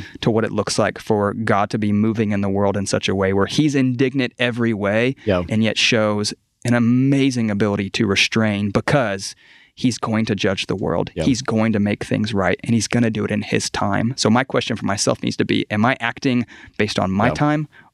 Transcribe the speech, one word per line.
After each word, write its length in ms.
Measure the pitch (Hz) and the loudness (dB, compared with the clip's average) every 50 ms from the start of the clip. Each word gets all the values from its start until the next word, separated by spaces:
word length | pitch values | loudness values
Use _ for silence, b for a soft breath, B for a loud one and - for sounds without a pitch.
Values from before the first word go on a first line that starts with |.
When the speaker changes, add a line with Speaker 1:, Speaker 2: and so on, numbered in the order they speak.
| 101 - - - | -6 -12 -12 -2
Speaker 1:
to 100 | - 123 | -2 0
what 140 | 107 113 113 | 2 2 0
it 80 | 101 | 0
looks 260 | 101 104 101 - - - | -2 -2 -2 -2 0 0
like 220 | 107 95 - - | 0 0 -2 -6
for 340 | - - 110 104 101 101 98 | -2 0 0 2 2 0 -2
God 380 | 104 113 107 110 98 104 104 | -2 -2 0 2 0 0 0
to 80 | - 110 | -2 -2
be 120 | 107 104 | 0 0
moving 400 | 104 104 107 110 107 113 110 104 | 2 2 2 2 2 0 0 0
in 100 | 104 98 | 0 -2
the 80 | 101 98 | -2 -2
world 280 | 98 98 101 98 98 101 | 0 0 0 0 0 0
in 80 | 98 | -2
such 240 | - - 101 - - | -2 -2 -2 0 0
a 60 | 98 | 0
way 180 | 98 98 95 95 | 2 2 2 2
where 140 | 98 98 - | 2 2 2
he's 260 | - - 151 151 139 | 2 2 2 2 2
indignant 600 | 139 131 131 123 120 135 131 135 135 123 117 _ - | 2 0 0 2 2 0 0 0 -2 -4 -4 _ -2
every 360 | 127 120 117 120 117 117 113 | -2 -2 0 0 0 0 0
way 420 | 98 101 98 104 110 120 131 135 - - | 0 0 0 2 2 2 0 -2 -4 0
Speaker 2:
Yeah. 180 | 107 95 90 87 85 | 0 0 0 0 0
Speaker 1:
and 140 | 110 107 113 | 0 0 0
yet 140 | 107 - - | 0 0 0
shows 540 | - - 123 110 107 107 104 104 104 - - _ _ _ _ _ - | 0 2 2 2 2 0 0 -2 -2 -4 -6 _ _ _ _ _ -2
an 120 | 113 120 | 0 2
amazing 760 | 120 117 117 123 127 131 139 139 139 135 139 123 123 113 107 | 2 4 4 4 4 4 2 2 2 2 0 0 0 -2 -2
ability 400 | 104 101 110 104 101 101 101 98 | 0 0 0 0 0 0 -2 -4
to 160 | - - 113 | 0 0 0
restrain 640 | 98 98 - - - - 113 110 107 101 101 104 101 | 2 2 2 0 0 2 0 2 2 0 0 -2 0
because 640 | 98 117 - - 147 143 123 104 98 98 101 - - b b b b b b b b | -2 -2 0 2 2 2 2 0 -4 -6 -8 -12 -14 b b b b b b b b
he's 240 | b - 127 110 - | b -2 -2 -2 -2
going 280 | - 117 110 110 113 | -4 -2 -2 -2 0
to 100 | 110 107 | 0 -2
judge 320 | 95 - 98 98 - - - | 0 0 0 0 -2 -2 -4
the 80 | - | -4
world. 340 | - - - 82 92 101 - - | -2 -2 -2 0 0 -2 -4 -2
Speaker 2:
Yeah. 80 | - 80 | -2 0
Speaker 1:
He's 180 | 143 127 110 | 2 0 0
going 300 | - - 113 110 110 113 104 | 0 -2 0 0 2 2 2
to 60 | 104 | 2
make 240 | 101 104 104 - - | 2 0 0 -2 -2
things 300 | - 120 104 107 104 104 | -4 -2 -2 -2 -2 0
right, 240 | 98 92 92 95 - - | 0 0 0 0 -2 0
and 120 | - 117 | 0 0
he's 120 | 113 104 - | 0 0 0
gonna 220 | - 120 117 113 | 0 2 2 0
do 140 | 107 107 104 | 0 -2 -4
it 60 | 98 | -2
in 100 | 104 104 | -2 -4
his 280 | 104 - - 113 - - | -4 -2 -2 -2 -2 -2
time. 440 | - - 104 101 98 98 101 117 127 | -4 -4 -2 -2 0 0 -2 -2 -2
So 140 | - - 120 | 0 2 2
my 140 | 110 123 135 | 4 2 0
question 320 | - - 127 - - 117 | 0 -2 -4 -2 -2 -6
for 100 | 104 - | -6 -4
myself 380 | 101 98 107 - 131 117 - - | -4 -4 -2 0 -2 -2 -2 -2
needs 140 | 117 - - | -6 -2 -2
to 80 | 110 | -2
be, 200 | - 107 107 107 - | 0 0 -2 0 -2
am 140 | 107 104 110 | 0 0 2
I 120 | 127 135 - | 0 0 0
acting 460 | 117 117 - - - 135 123 123 113 B B B B B B - | -4 -6 -6 -2 -2 0 0 0 -2 B B B B B B -2
based 220 | 107 104 - - | -2 0 0 -2
on 100 | 98 95 | -2 0
my 180 | 95 101 110 123 | 0 2 2 2
Speaker 2:
Yeah. 60 | 156 | 2
Speaker 1:
time 340 | - 151 147 151 151 151 - B B B B | 0 0 0 0 0 -4 -6 B B B B